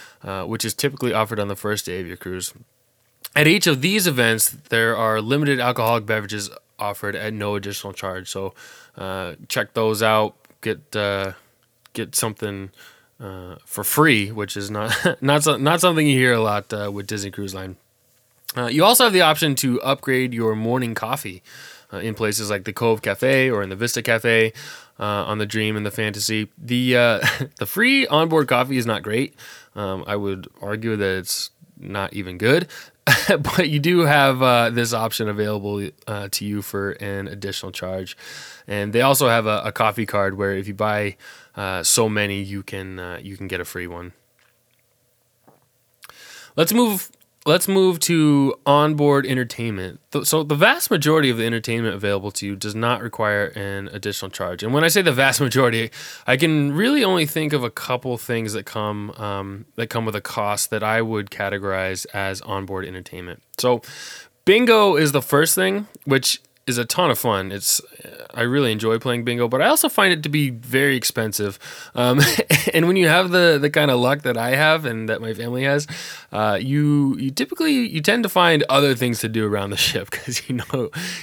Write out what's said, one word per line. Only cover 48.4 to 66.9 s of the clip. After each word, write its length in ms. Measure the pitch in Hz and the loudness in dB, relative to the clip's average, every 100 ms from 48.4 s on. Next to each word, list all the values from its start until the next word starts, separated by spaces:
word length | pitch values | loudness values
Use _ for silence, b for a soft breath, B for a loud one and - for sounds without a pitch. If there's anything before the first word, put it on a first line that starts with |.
| 139 - - | 4 0 4
onboard 600 | 143 151 151 147 139 131 | 4 4 4 4 4 2
entertainment. 760 | 127 120 - 117 98 92 - _ | -2 -4 -6 -6 -6 -8 -12 _
Th-, 160 | 151 - | -4 0
so 160 | 160 | 0
the 120 | 147 | 0
vast 360 | 147 208 330 - | 4 4 4 0
majority 400 | 180 147 156 139 | 0 4 4 4
of 60 | 113 | 2
the 80 | 113 | 0
entertainment 480 | 117 110 117 113 | -2 -2 -2 -2
available 360 | 95 101 101 101 | -2 -2 -2 -4
to 140 | - 101 | -8 -8
you 100 | 98 | -6
does 180 | 104 | -8
not 280 | 107 117 120 | -4 -2 -2
require 440 | 113 - 107 104 101 107 | -4 -4 0 0 -2 -6
an 320 | 98 98 98 | -8 -8 -10
additional 420 | 104 104 98 95 | -8 -8 -8 -10
charge. 320 | - 90 90 | -8 -8 -6
And 100 | 110 | -2
when 100 | 139 | 2
I 40 | 165 | 4
say 140 | 202 | 4
the 100 | 175 | 4
vast 280 | 127 135 123 | 4 4 4
majority, 500 | 135 123 123 113 113 B B B - | 2 4 4 2 -4 B B B 0
I 100 | 131 | 2
can 360 | 165 156 143 | 2 2 0
really 320 | 147 233 294 | 0 2 2
only 220 | 202 185 151 | 2 2 0
think 260 | 160 151 | -2 -2
of 100 | 147 | -2
a 60 | 120 | -4
couple 460 | - - 123 127 120 | -8 -4 -4 -2 -6
things 340 | - 117 110 | -4 -4 -4
that 140 | 104 101 | -6 -8
come, 440 | 110 107 104 104 | -6 -4 -6 -8
um, 540 | 110 104 98 98 98 - - | -10 -8 -6 -8 -12 -14 -8
that 120 | 113 | -4
come 160 | 117 | -4
with 120 | 110 104 | -4 -4
a 40 | |
cost 500 | - - 104 104 - | -6 -4 -2 -2 -2
that 120 | 110 | -2
I 200 | 107 113 | 0 0
would 280 | 113 107 101 | 0 -4 -6
categorize 760 | - 101 101 98 95 95 92 - | -6 -4 -4 -4 -2 -2 -6 -8
as 280 | 101 98 95 | -6 -6 -6
onboard 420 | - 98 98 95 95 | -6 -8 -6 -8 -8
entertainment. 560 | 92 - 90 90 85 _ - | -12 -14 -16 -14 -16 _ -2
So 220 | 127 120 B B B B B _ | 0 0 B B B B B _
bingo 520 | - 214 247 220 202 151 | 4 6 6 6 6 6
is 160 | 151 | 4
the 100 | 139 | 2
first 320 | - 147 160 | 2 4 4
thing, 320 | - 190 196 208 - | 2 0 0 -6 -10
which 360 | - 135 131 - - _ - | 2 2 2 -2 -8 _ -4
is 100 | 120 | -4
a 60 | |
ton 260 | 117 | -2